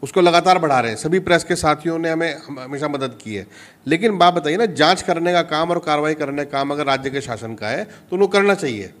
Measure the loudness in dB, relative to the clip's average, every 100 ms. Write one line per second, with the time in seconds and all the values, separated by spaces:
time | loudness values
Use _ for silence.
0 | -4 2 6 6 6 4 4 2 2 -2
1 | -2 -2 2 2 2 -2 2 0 0 -2
2 | -2 -2 -2 -4 -12 -14 -10 -6 -4 -4
3 | -6 -8 -10 -10 -10 -18 -20 _ -2 0
4 | 0 4 4 4 -2 -2 -2 2 2 2
5 | 0 -2 0 0 0 -2 -2 -2 0 -2
6 | 0 -2 -4 -6 -6 -4 -4 -4 -2 -2
7 | -2 -6 -8 -10 -10 -10 -6 -6 -8 -14
8 | _ 0 2 2 2 2 -2 -6 -10 -16